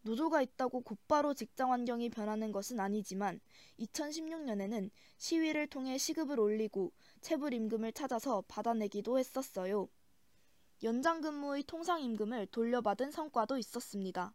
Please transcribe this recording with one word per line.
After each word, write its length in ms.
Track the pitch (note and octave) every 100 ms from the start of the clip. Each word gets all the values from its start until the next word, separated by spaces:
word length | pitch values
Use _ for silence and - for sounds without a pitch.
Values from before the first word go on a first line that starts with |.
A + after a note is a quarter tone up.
노조가 400 | A3 A3+ D#4+ D4+
있다고 400 | C4 - B3+ B3
곧바로 520 | A#3+ G#3 _ D4+ D4
직장 380 | C#4 A3 - B3+
환경이 380 | B3 A#3+ A#3 A#3+
변하는 420 | A#3 G#3+ G#3+ A3
것은 280 | G3+ G3+ B3
아니지만 600 | G3 G#3 G3 F#3+ G3+ E3+ _ - - -
이천십육 640 | A3+ - D4 D#4 D#4+ E4
년에는 460 | C#4+ G#3 G3 A3+ G3 _ - _
시위를 500 | - E4 D#4+ D4+ D4
통해 300 | C#4 C4 C4
시급을 420 | D#4 D#4+ C#4+ C#4+
올리고 540 | G#3 G#3+ A3 G3 F3+ - - -
체불임금을 720 | - D#4+ D4 A#3+ A3 A3+ A3+
찾아서 500 | - D4+ A#3 C#4 G#3+ -
받아내기도 720 | - G#3+ A#3 G#3 G#3 G3+ C4
했었어요. 680 | B3+ C4 C4 - F#3 G3+ - - _ - - - - - - -
연장 380 | A3+ A#3+ D4 E4
근무의 420 | D#4 D4 C#4+ C#4
통상 380 | C#4 E4 E4+ E4+
임금을 460 | C4 A3 G#3 A#3+ G3
돌려받은 640 | - A3+ B3 A#3 G3+ C4+
성과도 460 | D#4 D#4 B3 A3 C4+
있었습니다. 760 | G#3+ A#3+ - G3+ F#3+ F3+ F3+